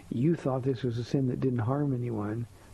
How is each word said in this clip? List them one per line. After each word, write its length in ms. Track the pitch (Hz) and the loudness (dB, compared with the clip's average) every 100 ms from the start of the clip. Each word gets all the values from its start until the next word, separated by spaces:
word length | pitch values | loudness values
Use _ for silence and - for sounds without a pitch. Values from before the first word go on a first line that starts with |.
| - | -6
you 260 | - 143 165 | 2 2 2
thought 280 | 139 131 | 2 0
this 200 | 127 123 | 0 0
was 140 | 127 117 | -2 -2
a 60 | |
sin 240 | 117 147 131 | 0 2 2
that 100 | 131 | 2
didn't 200 | 131 123 | 0 2
harm 340 | 110 139 147 | 0 2 0
anyone 520 | 127 120 110 104 113 117 - - | 0 -2 -4 -4 -4 -8 -12 -20